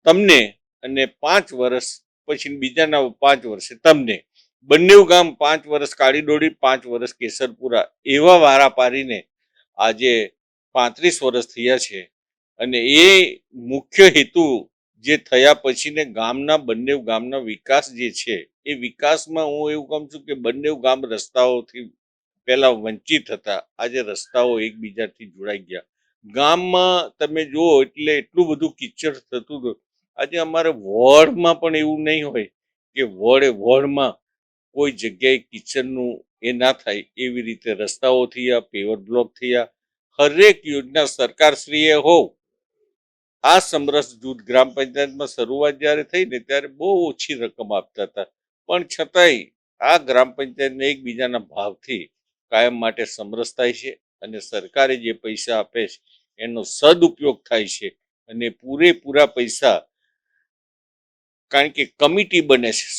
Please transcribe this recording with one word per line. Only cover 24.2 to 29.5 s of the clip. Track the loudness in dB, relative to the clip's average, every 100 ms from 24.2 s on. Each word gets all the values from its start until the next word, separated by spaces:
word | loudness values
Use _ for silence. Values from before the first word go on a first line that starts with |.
| -6 -2 0 -2
એકબીજાથી | -6 -10 -14 -10 -12 _ -20
જોડાઈ | -16 -12 -12 -12
ગયા. | -18 -18 _ _ _ -12
ગામમાં | -2 0 0 0 0 0 -2 -4 -8
તમે | -6 -6 -6
જુઓ | -2 2 2
એટલે | 2 -4 -4 -4
એટલું | -4 -2 -2
બધું | -2 -6 -8
કિચડ | -18 -10 -10 -10
થતું | _ -14 -12